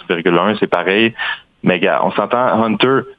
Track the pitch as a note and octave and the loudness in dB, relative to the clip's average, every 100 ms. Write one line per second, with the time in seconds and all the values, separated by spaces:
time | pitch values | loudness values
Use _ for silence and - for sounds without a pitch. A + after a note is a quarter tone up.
0 | - F2 E2+ E2+ F#2+ G#2 F#2 F2 F2 G2 | -4 -2 2 2 2 0 0 0 0 2
1 | A#2 A#2 - - _ _ - F2+ F#2 D#2 | 0 -2 -8 -8 _ _ -2 0 2 0
2 | F#2 - G2+ A#2+ B2+ F#2+ A2+ G#2+ B2+ C3+ | 0 -2 -2 0 0 2 0 0 2 0
3 | - | -2